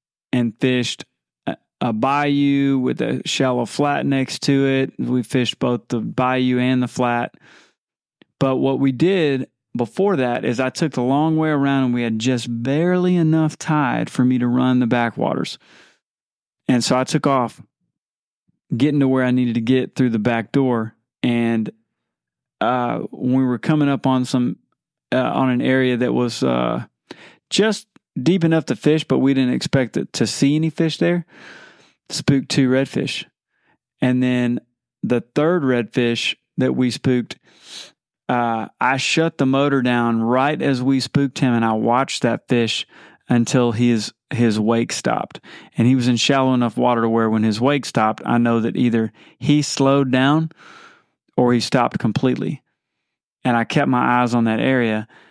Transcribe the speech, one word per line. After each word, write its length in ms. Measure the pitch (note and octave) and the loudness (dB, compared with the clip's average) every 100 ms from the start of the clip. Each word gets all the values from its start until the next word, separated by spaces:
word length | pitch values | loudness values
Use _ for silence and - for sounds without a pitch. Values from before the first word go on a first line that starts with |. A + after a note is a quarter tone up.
| _ _ - | _ _ -4
and 240 | B2+ A#2+ - | -2 -2 -2
fished 460 | B2+ B2+ A#2 - - _ _ _ - | 0 0 -2 -8 -14 _ _ _ -10
a, 120 | - _ - | -10 _ -6
a 140 | A#2+ | -4
bayou 840 | A2 C3 C#3+ D3 C#3+ C#3+ C#3 C#3 C3+ | -2 0 0 0 0 2 2 0 0
with 220 | B2+ - | -2 -2
a 200 | A2+ B2 | -4 -4
shallow 440 | - - C3 B2 A#2 | -4 -2 0 0 -4
flat 360 | - C#3+ C#3+ | -2 -2 0
next 380 | C#3+ C#3 C3 - | 0 -2 -2 -4
to 220 | - C#3 C3+ | 0 2 2
it. 260 | C3+ C3 - | 0 -2 -4
We 240 | B2 B2+ | -2 -2
fished 380 | A#2 C3 A#2+ - | 0 -2 -2 -2
both 300 | B2+ A#2+ - | -2 -2 -4
the 120 | A#2 | -4
bayou 560 | A2+ G#2+ B2+ B2+ B2+ B2 | -4 -2 0 0 0 0
and 240 | B2+ B2+ | 0 0
the 60 | B2 | -2
flat. 480 | - B2 A#2+ A#2+ _ - - _ _ _ _ _ _ _ - | -2 -2 -2 -4 _ -20 -20 _ _ _ _ _ _ _ -2
But 160 | C3+ C3 | 0 0
what 240 | C3+ C3 | 0 0
we 120 | C#3 | 0
did 560 | B2 E3+ F#3+ D3+ C3 - _ _ - | 2 0 2 0 -2 -6 _ _ -6
before 380 | A#2+ - G3+ E3+ | -6 -2 0 0
that 280 | B2+ B2 | 0 -2
is 160 | B2 A#2 | -2 -2
I 120 | C3 | -2
took 220 | - D#3+ | -2 -4
the 100 | C3 | -2
long 340 | B2 C#3 D#3+ D#3+ | 0 2 2 2
way 120 | D#3 | 0
around, 340 | D3 C#3 C3+ | 0 0 0
and 100 | B2+ | 0
we 80 | A#2+ | 0
had 160 | A#2 A2 | -2 -2
just 300 | A#2+ B2 A#2+ A#2 | -2 -2 -4 -6
barely 520 | A#2+ C#3+ F3 F3+ F3+ F3+ | -2 0 0 2 2 2
enough 440 | D#3+ D#3+ D#3 - | 2 2 0 -4
tide 500 | - D3+ C3 A#2 A2+ | -2 0 0 -2 -4
for 160 | - B2+ | 0 2
me 140 | B2+ | 2
to 80 | B2 | 0
run 320 | B2 B2+ B2+ | 0 2 2
the 80 | A#2+ | 2
backwaters. 720 | A#2+ A#2 - - - - - _ - - _ _ _ _ _ _ _ - | 2 0 -2 -4 -2 -6 -10 _ -20 -20 _ _ _ _ _ _ _ -2
And 140 | B2 | 0
so 160 | - B2+ | 2 0
I 60 | |
took 240 | C3 D3 C#3+ | 0 -2 0
off, 340 | C3+ A#2 - - _ _ _ _ _ _ _ _ _ - A#2 | 0 -2 -8 -20 _ _ _ _ _ _ _ _ _ -6 0
getting 240 | D3 D3 | 2 2
to 60 | C3+ | 2
where 180 | C3 B2+ | 2 2
I 60 | |
needed 240 | B2+ B2 A#2 | 2 0 0
to 60 | |
get 340 | A2+ C3 A#2 - | 2 2 0 0
through 160 | B2+ | 0
the 80 | A2+ | 2
back 340 | A2 A#2 A2 | 0 -2 0
door. 420 | C#3+ C3 A#2+ A2 - _ - | 0 2 0 -4 -10 _ -6
And, 480 | B2 A#2 A#2 A2+ G#2+ - _ _ _ _ _ _ _ - | -2 0 0 0 -2 -8 _ _ _ _ _ _ _ -4
uh, 380 | A2 B2+ A#2+ A2+ - | -2 0 -2 -4 -8
when 220 | - B2 | -6 -2
we 100 | B2+ | 0
were 140 | C3 A#2+ | 0 -2
coming 320 | - D#3 C#3+ | 0 2 2
up 180 | C#3 C#3 | 0 0
on 160 | C3 | 0
some, 320 | B2 B2+ B2 - _ _ _ _ - | 0 0 -2 -4 _ _ _ _ -4
uh, 60 | B2 | -2
on 320 | B2 - C3 | 0 0 0
an 120 | B2 | 0
area 360 | B2 C3 B2+ B2 | 2 2 2 0
that 160 | B2 | 0
was, 300 | B2 A#2+ - | 0 -2 -2
uh, 420 | C3 B2 A#2+ A#2 A#2 _ - - - _ - | -2 0 -2 -4 -8 _ -20 -20 -20 _ -6
just 380 | - G#3+ G3+ - _ _ - | 0 0 -2 -8 _ _ -4
deep 240 | B2+ F#3 E3 | 0 2 2
enough 220 | E3 - | 0 0
to 100 | A#2+ | 0
fish, 260 | D3 D#3 | 2 2
but 140 | - C3 | 2 0
we 160 | C3 | 2
didn't 200 | C3+ B2 | 2 0
expect 440 | B2 - C#3 A#2+ - | -2 0 -2 0 -4
it, 160 | C#3 | -6
to 120 | - A2+ | -4 -2
see 300 | - C#3 D3+ | 0 0 2
any 140 | D#3+ | -2
fish 280 | - E3 - | -2 -2 0
there, 280 | E3+ F3 - - - - - _ _ _ - | 0 0 -4 -18 -20 -20 -20 _ _ _ -12
spooked 380 | - - C#3 - | -6 0 0 0
two 220 | - B2+ | 0 2
redfish. 560 | C3 C3+ B2 - - - _ _ _ _ _ _ - | 2 0 -4 -6 -8 -12 _ _ _ _ _ _ -2
And 240 | B2+ B2+ | 0 2
then 380 | B2+ B2 B2 A#2+ _ _ _ - | 0 0 -2 -4 _ _ _ -8
the 220 | A2+ A#2+ - - | -2 -2 -2 -2
third 280 | D#3 F3+ | 0 0
redfish 720 | C3+ B2 A2 - A#2+ A#2 - - _ - | 0 -2 -2 -2 -2 -2 -4 -8 _ -4
that 180 | C3 | -2
we 160 | B2+ B2+ | 0 -2
spooked, 480 | - C3+ B2 A2+ - _ _ - - - _ _ _ - | 0 0 0 -2 -12 _ _ -20 -20 -20 _ _ _ -4
uh, 400 | B2 A#2+ A2+ - - | -2 0 -2 -6 -4
I 160 | B2 C3+ | -2 0
shut 440 | - - E3 - | 0 0 0 0
the 80 | C3+ | 0
motor 340 | C3+ C#3+ C#3 | 2 2 2
down 420 | B2 B2 A#2 A2+ | 2 2 2 0
right 380 | A2+ B2+ C#3 D3+ | 2 2 0 0
as 200 | C#3 B2+ | -2 0
we 200 | B2+ C3+ | 0 0
spooked 380 | - C#3+ C#3 - | 0 0 0 0
him, 140 | B2+ | 0
and 120 | A#2 A2+ | 2 2
I 80 | |
watched 480 | A2 A2+ A#2+ C3+ - | 0 2 0 0 -2
that 260 | A#2+ A#2 - | -2 -2 0
fish 400 | A#2+ A2+ - - - - _ - | 0 0 -4 -8 -18 -20 _ -2
until 440 | A#2+ A#2 C3 A#2+ | 0 2 2 2
his, 420 | A2 B2 A2+ G#2 - - | 2 2 2 -2 -12 -8
his 300 | A2+ A#2 G#2+ | 0 2 2
wake 320 | G#2+ A#2 A#2+ | 0 0 -2
stopped. 480 | - - - - - - - - - | -4 -2 -2 -6 -14 -20 -20 -10 0
And 100 | A#2 | 2
he 80 | C3 | 4
was 140 | B2 | 2
in 80 | A#2 | 0
shallow 360 | - C#3 C3 | 2 2 2
enough 220 | B2+ A#2+ B2 | 2 0 0
water 280 | B2 A#2+ | 0 2
to 60 | A2+ | 2
where 200 | A2+ A2+ | 2 0
when 140 | A2 | 2
his 180 | A2 G#2+ | 0 0
wake 240 | B2+ C#3+ - | 0 0 -2
stopped, 360 | - A2 A2 - | 0 0 -2 -2
I 120 | A#2+ | 0
know 200 | A#2+ A#2 | 2 0
that 160 | A2+ - | -2 0
either 380 | B2 A2+ A2 - - - | 0 0 -2 -8 -20 -8
he 220 | C#3 D3 | 0 0
slowed 500 | D3 - C3+ C#3 C3+ | 0 0 2 2 2
down 400 | B2+ C3+ D#3 D#3+ - - - - _ _ _ _ - | 2 2 2 -2 -8 -20 -20 -20 _ _ _ _ 0
or 160 | B2 | 2
he 80 | A#2+ | 2
stopped 360 | - C3 A#2+ - | 2 0 0 0
completely. 640 | A#2 G2+ C3 B2+ D#2 D3 _ _ _ _ _ _ _ _ C3 | -2 0 0 -2 -4 -8 _ _ _ _ _ _ _ _ -2
And 100 | A#2 | 0
I 80 | |
kept 240 | A2 D3+ C#3 | 0 0 0
my 340 | B2 B2 B2 | 0 2 2
eyes 120 | A#2+ | 2
on 120 | A#2+ A2+ | 0 0
that 140 | A2+ | 0
area, 480 | B2 C3 A#2 G#2+ A2 - - | 0 0 0 -2 -6 -18 -20